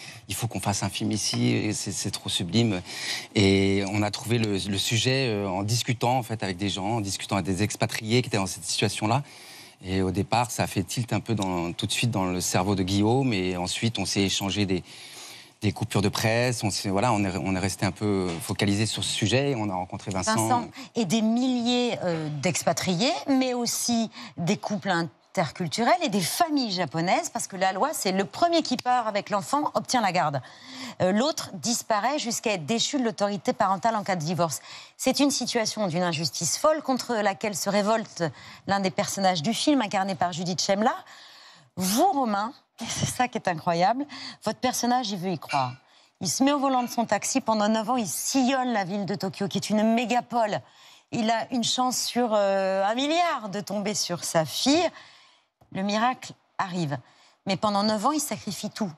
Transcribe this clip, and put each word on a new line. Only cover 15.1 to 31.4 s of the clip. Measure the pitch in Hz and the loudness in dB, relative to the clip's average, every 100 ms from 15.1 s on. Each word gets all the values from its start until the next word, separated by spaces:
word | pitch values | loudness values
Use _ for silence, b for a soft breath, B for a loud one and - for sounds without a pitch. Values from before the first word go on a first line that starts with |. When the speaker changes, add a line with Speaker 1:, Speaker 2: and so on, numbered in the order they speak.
| B B B B - | B B B B -4
Speaker 1:
des | 104 | -2
coupures | 87 104 110 | -2 -2 0
de | 98 | 2
presse, | - 113 113 123 120 | 2 2 2 2 0
on | 107 | -2
s'est, | - 104 | -2 0
voilà, | 95 123 | 2 2
on | 107 | 2
est, | 98 90 | 2 0
on | 82 | -2
est | 95 | 0
resté | 92 - | -2 0
un | 101 | -2
peu | 90 107 98 90 82 | 0 0 2 0 -2
focalisé | - 98 101 101 110 | -4 0 2 2 0
sur | - | -2
ce | 92 | -4
sujet, | - 107 120 143 | 0 2 2 2
et | 131 | 0
on | 104 | -2
a | |
rencontré | 92 90 95 - | -4 -6 -8 -6
Vincent. | 95 92 220 | -2 0 2
Speaker 2:
Vincent, | 330 247 233 B 269 | 2 2 0 B -8
et | - | -4
des | 208 226 | 0 2
milliers, | 220 226 262 247 233 247 247 208 | 2 2 2 0 2 2 2 0
euh, | 180 165 156 151 | -2 -2 -4 -2
d'expatriés, | 180 147 - - - 175 247 370 - | -2 0 0 0 0 0 0 0 0
mais | 269 262 | 2 2
aussi | 247 233 - - 233 220 B B - | 0 -2 -2 0 0 -2 B B -4
des | 170 202 | -2 -2
couples | - 208 196 | -2 -4 0
interculturels | 175 165 - _ - 160 - 175 - 233 349 | 0 -2 -6 _ -2 -2 -2 -4 0 2 4
et | 320 | 2
des | 202 | 0
familles | 160 - 339 302 240 | 0 2 2 2 0
japonaises, | 185 165 151 175 240 339 | -2 -2 0 2 2 0
parce | 233 - | -6 -6
que | 190 | -2
la | 190 | 0
loi, | 190 202 | 2 0
c'est | 320 196 | 0 0
le | 190 | 0
premier | 196 - 339 339 | 0 2 4 4
qui | - 247 | 2 0
part | - 247 220 | 2 0 2
avec | 208 - | -2 -2
l'enfant | 208 185 285 294 | -2 0 0 0
obtient | - - 247 | -2 0 2
la | 208 | 2
garde. | 180 151 143 B B B B 247 - | 2 2 0 B B B B -12 0
Euh, | 185 | 2
l'autre | 208 277 330 | 4 2 0